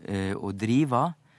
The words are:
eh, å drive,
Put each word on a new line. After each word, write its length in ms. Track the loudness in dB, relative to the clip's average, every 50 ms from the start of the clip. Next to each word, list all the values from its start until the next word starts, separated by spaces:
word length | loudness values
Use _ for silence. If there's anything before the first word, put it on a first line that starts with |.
| -8
eh, 320 | -6 -4 -2 -2 -2 -2
å 160 | -4 -4 -6 -6
drive, 600 | -2 0 2 4 4 4 4 2 2 0 0 -2 -6 _ _ _